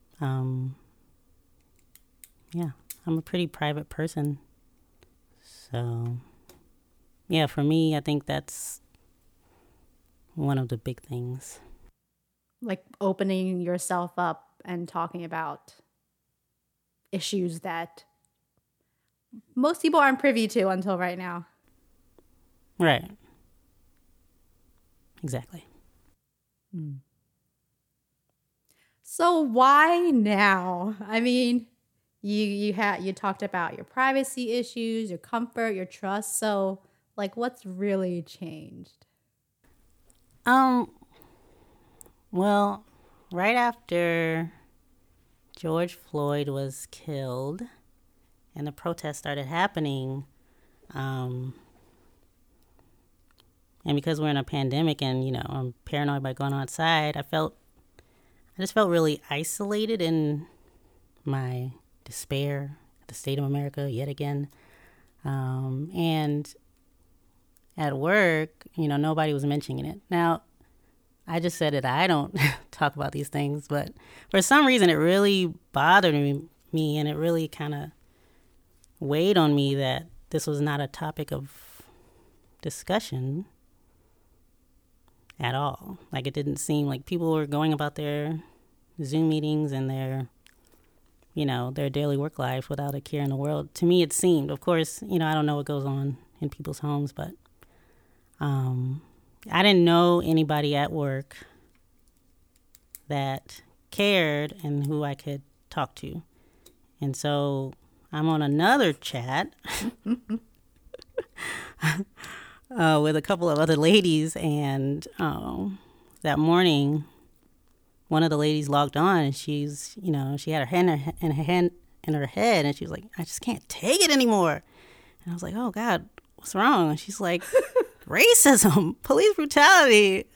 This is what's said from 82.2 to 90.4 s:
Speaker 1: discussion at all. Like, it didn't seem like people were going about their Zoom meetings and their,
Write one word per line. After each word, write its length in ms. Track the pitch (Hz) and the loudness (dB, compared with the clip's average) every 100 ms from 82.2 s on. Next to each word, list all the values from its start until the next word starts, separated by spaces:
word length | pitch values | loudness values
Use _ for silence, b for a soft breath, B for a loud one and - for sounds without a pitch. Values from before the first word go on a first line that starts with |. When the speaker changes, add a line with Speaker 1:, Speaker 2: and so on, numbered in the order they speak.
| b b _ _ | b b _ _
Speaker 1:
discussion 840 | 151 - - 202 - 131 131 151 202 _ _ _ _ _ _ _ _ _ _ _ _ _ _ _ _ _ _ - | -12 -10 -2 -2 -2 -6 -4 -6 -10 _ _ _ _ _ _ _ _ _ _ _ _ _ _ _ _ _ _ -8
at 160 | 127 | -4
all. 440 | 131 143 131 - 190 - | -2 -4 -6 -14 -16 -10
Like, 140 | 135 131 | -8 -6
it 80 | |
didn't 220 | 147 143 143 | -6 -6 -6
seem 300 | - 147 143 | -2 -2 -2
like 200 | 131 - | -4 -6
people 260 | 175 165 | -2 0
were 140 | 160 147 | 0 -2
going 260 | 147 156 | 0 0
about 220 | 151 147 | 0 -4
their 460 | 147 147 147 147 160 b b b b _ - | -6 -6 -4 -4 -6 b b b b _ -10
Zoom 280 | 139 160 160 | -4 0 2
meetings 420 | 156 151 151 151 | 0 0 0 0
and 160 | 135 131 | -2 -4
their, 400 | 135 131 135 127 _ | -4 -4 -6 -8 _